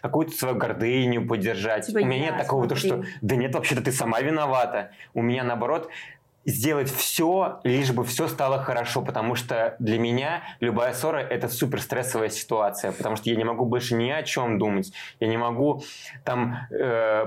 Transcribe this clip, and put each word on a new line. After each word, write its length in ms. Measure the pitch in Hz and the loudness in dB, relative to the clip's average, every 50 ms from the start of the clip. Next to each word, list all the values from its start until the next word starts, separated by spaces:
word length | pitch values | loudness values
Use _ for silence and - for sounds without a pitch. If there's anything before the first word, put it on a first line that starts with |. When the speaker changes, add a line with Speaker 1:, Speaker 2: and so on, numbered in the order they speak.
Speaker 1:
какую-то 320 | - 131 139 151 160 160 - | -6 -2 0 0 0 0 -2
свою 220 | - - 131 123 | -4 -2 -2 0
гордыню 680 | 104 - 113 110 - 110 117 127 131 127 123 120 117 - 117 | 0 0 -2 -2 0 0 2 2 2 4 2 2 2 0 0
поддержать. 580 | 110 107 95 113 110 95 101 113 110 107 - - | 0 0 0 0 0 0 0 0 0 0 -2 -2
Speaker 2:
Типа: 120 | 208 220 | 0 2
Speaker 1:
У 60 | 202 | 2
меня 140 | 127 131 131 | 2 2 0
нет 140 | 151 160 151 | 0 0 0
Speaker 2:
"Я 60 | - 135 | -2 -2
Speaker 1:
такого, 240 | - 139 135 120 117 | 0 0 0 2 0
то, 80 | 139 | 0
что 200 | 135 - 190 - | 0 0 0 0
Speaker 2:
смотри". 160 | - - - - - | 0 -2 -6 -8 -4
Speaker 1:
"Да 140 | 113 101 120 117 | -2 0 2 2
нет, 160 | 127 131 135 | 2 0 0
вообще-то 260 | 160 - - 151 117 | 0 0 0 0 0
ты 100 | - 147 - | 0 0 0
сама 260 | - 131 117 113 117 | 0 0 0 0 0
виновата". 680 | 131 147 160 156 151 139 131 127 120 - - 104 101 - - - - - - | 2 2 2 2 2 2 4 4 2 2 0 -2 -4 -4 -10 -20 -16 -8 -4
У 80 | 117 | 0
меня, 220 | 117 120 123 131 127 | 0 2 2 0 0
наоборот, 440 | 120 120 113 117 127 156 170 165 - - - - - - - _ _ _ _ - - | 0 -2 0 0 0 0 -2 -2 -6 -12 -14 -16 -18 -20 -20 _ _ _ _ -4 -2
сделать 400 | - - 113 156 151 143 131 131 | -2 0 2 2 2 2 0 0
все, 720 | - - - - - - 165 165 185 190 180 - - - - | -2 -4 -4 -2 0 2 4 4 4 4 2 0 -2 -2 0
лишь 260 | 127 123 135 143 131 | 2 2 4 2 2
бы 140 | 123 117 120 | 2 0 0
все 240 | 117 - - 165 156 | 0 0 -2 -2 -2
стало 300 | - - 143 131 139 135 135 | 0 0 0 2 2 0 0
хорошо, 380 | - 127 120 117 - - 131 | 0 -2 -2 -2 -2 -2 -2
потому 340 | - 131 - 120 110 117 123 | -2 -2 -2 -2 0 0 -2
что 400 | - - - 131 113 113 117 - - | -2 -2 -2 0 0 0 0 0 -2
для 200 | 120 107 110 113 | 0 0 2 2
меня 440 | 117 117 120 127 135 156 170 165 - - - - | 2 2 2 0 0 0 -4 -4 -6 -10 -8 -2
любая 320 | 120 120 107 113 120 127 120 | 0 0 2 2 2 0 0
ссора — 240 | - - 156 156 143 127 - | 0 0 0 0 0 -2 -2
это 180 | 123 120 - 120 | -2 -2 -2 -2
суперстрессовая 800 | - - - - - 101 - - 127 120 131 - - 113 110 107 | -2 -2 -2 0 -2 -2 -4 -2 -2 -2 -2 0 0 0 0 0
ситуация, 640 | 110 - - - 117 110 104 101 101 - - 98 95 | -2 -4 -4 -2 0 2 2 2 0 0 -4 -4 -2
потому 240 | - - 107 110 107 | -2 -2 -2 -2 -2
что 120 | - 113 | 0 0
я 60 | 117 | 2
не 80 | 110 113 | 2 2
могу 220 | 117 117 113 127 | 0 0 0 0
больше 300 | 117 120 123 123 120 120 | 2 2 0 0 2 0
ни 140 | 113 117 127 | 2 2 2
о 140 | 143 156 151 | 0 -2 -2
чем 340 | - - 139 127 120 113 98 | -2 -2 0 0 2 2 2
думать, 360 | 107 107 101 98 95 - - - - - - - | 2 2 2 0 0 -2 -6 -14 -16 -12 -6 -2
я 80 | 113 110 | 0 0
не 80 | 113 117 | 2 2
могу 440 | 120 117 117 120 139 147 139 139 - - - - - - - 131 - | 0 0 0 2 2 2 2 0 -4 -12 -16 -16 -16 -16 -16 -10 -4
там, 320 | 131 123 123 120 120 120 117 - - | -2 0 0 0 0 -2 -4 -8 -6
э, 540 | 113 - 131 127 117 113 113 110 110 107 110 | -4 -2 0 2 2 2 4 4 4 2 2